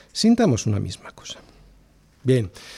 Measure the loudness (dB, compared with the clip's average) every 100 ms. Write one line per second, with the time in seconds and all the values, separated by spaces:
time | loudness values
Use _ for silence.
0 | _ 0 2 4 2 2 0 -4 -4 -10
1 | -16 -20 -20 -20 -20 _ -20 _ _ _
2 | _ _ 0 0 0 -10 -20